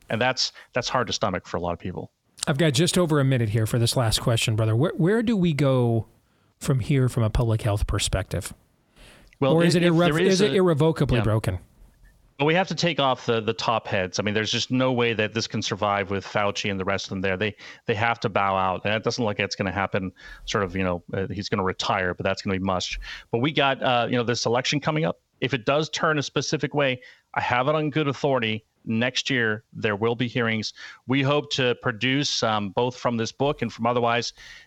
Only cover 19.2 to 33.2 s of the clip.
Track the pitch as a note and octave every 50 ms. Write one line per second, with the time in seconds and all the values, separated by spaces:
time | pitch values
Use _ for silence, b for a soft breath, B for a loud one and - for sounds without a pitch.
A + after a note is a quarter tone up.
19.2 | A#2+ G#2 G#2 - G2+ F#2+ - - G#2 F#2+ E2+ G2+ F#2+ - - G#2 F#2+ F2+ - B
20.2 | B B B B B - - G#2+ G2 F2+ F2+ F#2+ F#2+ F2+ F2 E2+ - - - G2+
21.2 | F#2+ - F#2+ G2 F#2+ - A#2+ G#2 F#2 F#2 F2 - - - A2+ G2 F#2 F2+ F2 -
22.2 | F#2+ G2 F#2+ - - G#2 F#2+ F#2 F#2+ G2 F#2 F2+ - - - - B B B B
23.2 | B B - A2+ B2+ E3 C#3 D3+ C#3 C3+ C3+ A#2 - B2+ B2 A#2+ A#2 A#2 A#2+ D3
24.2 | A#2 A2 A#2+ - - A#2+ A#2 B2+ C3+ - D#3 D3 - E3 D#3 D#3 D#3+ E3+ - _
25.2 | _ _ _ - C#3 B2+ C#3 B2 G#2 C#3+ C#3 D3+ D#3+ - - - - D#3+ D3+ D3
26.2 | C3+ - - D3 C3 - E3 C#3+ - D3 - D3 C#3+ C3 B2+ B2 B B B B
27.2 | B B - - - - B2 B2 C3 C#3+ D3+ D#3 D3+ D3 - D#3 D3+ C#3 B2+ -
28.2 | - C#3+ C3+ B2 A2+ G#2+ A2 G#2+ _ _ _ _ - - A2+ A2+ A#2+ C3 C3 -
29.2 | - - C#3 B2 A#2 A2 G#2+ A2 _ _ - G#2+ G#2+ A2 G#2 G2 A2+ A#2 A#2+ A#2
30.2 | B2+ A2+ - B2+ A#2 A2 A2 A2 G#2 - B B B B B B B A#2+ C3 C#3
31.2 | C3+ C3+ D3 D3 B2+ - - - B2+ B2 A#2 - - C3 A2+ G2+ A#2+ C3 C3 C#3+
32.2 | C#3+ - - - B2 A2+ G#2+ G#2+ G2+ G2 F2+ B2 B2 B2+ - - - B2 A#2+ A2+